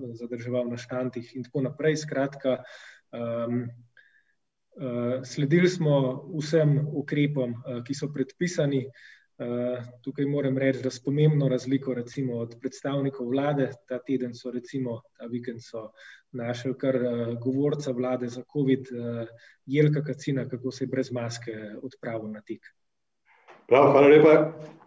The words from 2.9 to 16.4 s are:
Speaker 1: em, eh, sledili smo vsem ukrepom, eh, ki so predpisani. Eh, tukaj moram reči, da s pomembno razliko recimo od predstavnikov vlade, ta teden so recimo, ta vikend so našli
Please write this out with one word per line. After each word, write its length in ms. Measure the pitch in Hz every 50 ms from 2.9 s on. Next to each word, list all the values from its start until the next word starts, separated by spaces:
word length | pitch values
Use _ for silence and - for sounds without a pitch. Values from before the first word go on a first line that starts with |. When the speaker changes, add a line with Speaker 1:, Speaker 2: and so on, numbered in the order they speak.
| - _ _ _ -
Speaker 1:
em, 580 | 120 117 117 117 117 117 120 120 123 120 120 - - - _ _ _ - _ _ _ _ _ _ _ _ _ _ _ _ _ - 214 143
eh, 380 | 127 120 120 120 120 127 131 -
sledili 460 | - - 156 143 139 165 175 180 175
smo 260 | - - 160 151 143 139 131 127 131 - - - 185
vsem 460 | 156 147 - 165 160 151 147 143 - - - - 143 135
ukrepom, 520 | - 151 147 147 147 147 135 123 120 120
eh, 280 | 117 - - 123 120 120
ki 80 | 123 139
so 160 | - 151 143 147
predpisani. 760 | 139 131 - - - 180 170 - - 147 143 139 131 123 - - - - - - _ _ _ _ -
Eh, 400 | 123 120 120 120 123 123 123 123 120 - - - -
tukaj 240 | 135 135 143 139
moram 320 | 139 143 143 135 131 131 131
reči, 240 | 135 135 131 123 127
da 80 | 131
s 100 | - - -
pomembno 460 | 139 139 147 151 156 151 143 135 127
razliko 460 | 127 123 - 127 135 135 135 131 123
recimo 420 | 120 120 120 - 143 135 123 120 117
od 160 | 117 117 117 -
predstavnikov 640 | - 131 - - - 139 139 143 135 135 135 - 123 120
vlade, 420 | 131 135 143 147 147 143 131 - - - _ -
ta 100 | 127 123
teden 360 | - - 135 123 123 120 120
so 160 | - - 123
recimo, 500 | 117 123 120 - - 135 127 120 113 113 - _ _ -
ta 80 | 120
vikend 320 | 117 120 120 120 123 113 117 -
so 260 | - - 113 107 107 _ - - - - - _ _ -
našli 420 | 123